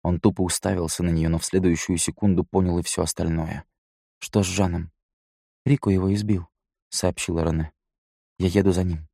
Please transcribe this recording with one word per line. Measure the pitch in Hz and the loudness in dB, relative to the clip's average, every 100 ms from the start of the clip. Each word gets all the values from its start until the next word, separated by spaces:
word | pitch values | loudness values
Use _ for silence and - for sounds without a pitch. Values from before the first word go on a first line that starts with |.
Он | 87 87 | 0 2
тупо | 104 87 | 2 2
уставился | 90 - 95 92 82 - | -2 -2 -2 -2 -4 -2
на | 87 | 0
нее, | 82 82 | 0 0
но | 82 | 0
в | |
следующую | - 95 90 80 - 87 | 0 0 2 0 -2 -2
секунду | - - 104 87 | -4 -2 0 2
понял | 82 95 90 87 | 0 0 2 0
и | |
все | 85 - | -2 -4
остальное. | 82 - 82 82 80 69 - _ _ _ _ _ | -4 -2 -2 -2 -4 -8 -14 _ _ _ _ _
«Что | - 107 | 0 0
с | 92 | 2
Жаном?» | 92 92 85 82 _ _ _ _ _ _ _ | 0 0 0 -6 _ _ _ _ _ _ _
«Рико | 127 139 104 | 0 0 2
его | 95 95 | 2 2
избил», — | 104 104 95 85 _ _ _ _ | 0 0 -2 -2 _ _ _ _
сообщила | - 92 - - 82 | -2 -2 -2 -4 0
Рене. | 82 80 80 _ _ _ _ _ _ - | 0 0 -4 _ _ _ _ _ _ -2
«Я | 90 | 2
еду | 95 95 | 4 4
за | 90 | 2
ним». | 92 82 76 | 0 -4 -10